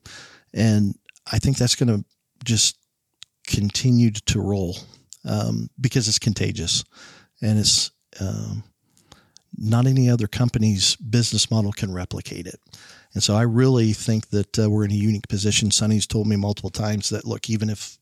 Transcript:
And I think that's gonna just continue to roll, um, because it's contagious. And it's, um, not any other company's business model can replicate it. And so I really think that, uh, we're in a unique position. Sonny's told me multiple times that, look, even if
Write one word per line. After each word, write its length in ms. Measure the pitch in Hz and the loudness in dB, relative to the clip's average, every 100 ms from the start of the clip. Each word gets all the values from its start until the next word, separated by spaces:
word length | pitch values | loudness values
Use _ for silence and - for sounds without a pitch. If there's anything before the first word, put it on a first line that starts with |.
| - - - - _ | -10 -20 -20 -20 _
And 440 | - 110 104 101 - _ - - | 0 4 4 2 -2 _ -20 -4
I 80 | 107 | -2
think 180 | 139 131 | 0 2
that's 200 | 123 - | 0 2
gonna 280 | 123 104 - _ _ _ | 2 2 -2 _ _ _
just 320 | 117 113 - - _ _ _ _ - _ - | -2 0 0 -2 _ _ _ _ -20 _ -6
continue 640 | - 104 - 127 120 117 | -2 -2 0 2 4 4
to 300 | 104 - 107 | 2 -4 -4
roll, 360 | 98 101 87 - - _ _ - | -2 -2 -2 -6 -14 _ _ -16
um, 460 | 117 107 113 113 117 - | -6 -4 -2 -4 -6 -4
because 280 | 123 135 107 | -2 0 0
it's 100 | - | 0
contagious. 640 | - 101 101 - 82 - - - - - _ - | 0 0 -2 -4 -4 -4 -6 -18 -20 -20 _ -6
And 160 | 107 107 | 0 2
it's, 320 | 98 - - _ _ - | 2 0 -2 _ _ -10
um, 440 | 98 107 107 104 - _ _ _ _ - _ _ _ - | -8 -6 -8 -10 -12 _ _ _ _ -20 _ _ _ -6
not 260 | 107 117 127 | 0 2 4
any 220 | 131 123 | 4 4
other 180 | 120 104 | 4 0
company's 640 | - 120 113 110 98 - - | 0 0 2 2 2 0 -2
business 540 | 120 120 113 107 - | -2 0 0 0 0
model 220 | 110 104 | 0 0
can 200 | - 101 | -4 -6
replicate 540 | 90 90 95 - 95 87 | -6 -8 -10 -10 -12 -12
it. 140 | - _ - - - _ | -16 _ -20 -20 -20 _
And 80 | - | -4
so 120 | - | 0
I 80 | 104 | 2
really 500 | 120 113 131 127 110 | 2 4 4 4 2
think 340 | 104 - 110 - | 0 0 -2 0
that, 280 | 104 98 - | -4 -2 0
uh, 120 | 107 | 2
we're 140 | 107 | 2
in 80 | 104 | 0
a 20 | |
unique 320 | 104 107 104 - | 0 0 -2 -2
position. 440 | 101 104 - 107 | -2 0 0 0
Sonny's 360 | - 107 107 - | 0 2 2 0
told 220 | 110 107 | -2 0
me 80 | 104 | 0
multiple 340 | 104 101 95 | 0 -4 -8
times 380 | - 107 107 - | -6 -4 -2 -4
that, 160 | 104 | -6
look, 240 | 113 110 - | -6 -8 -4
even 180 | 110 107 | -2 -2
if 280 | 107 - - | -4 -10 -16